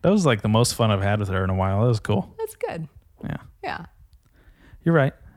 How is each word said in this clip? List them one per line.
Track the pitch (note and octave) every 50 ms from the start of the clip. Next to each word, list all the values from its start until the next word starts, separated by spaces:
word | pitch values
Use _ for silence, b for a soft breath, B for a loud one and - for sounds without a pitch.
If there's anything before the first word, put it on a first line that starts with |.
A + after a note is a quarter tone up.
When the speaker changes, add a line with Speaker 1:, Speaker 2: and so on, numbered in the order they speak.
| -
Speaker 1:
That | E3
was, | G3 G#3+ F3+
like, | D3 A#2 G2+ -
the | A2
most | G#2+ A2 A#2+ - -
fun | - A#2 A2
I've | G#2 F#2+
had | G2 G2+ G#2 G#2+
with | G#2 F#2+
her | F#2+ F#2 F#2+
in | F#2
a | F#2+
while. | F#2 F#2+ F#2+ F#2+ G2+ A2+
That |
was | B2 A#2 G#2+
cool. | - - G#2+ - - - - -
Speaker 2:
That's | A4+ G#4+ -
good. | _ - - - - D#3+ C#3+ _ - _ _ _ _ -
Speaker 1:
Yeah. | - - - - - - _ -
Speaker 2:
Yeah. | - - - E3+ - _ _ - _ - - _ b b b b b b b b b b b _
Speaker 1:
You're | E3+ E3+
right. | D#3 C3 C#3+ - _ b b b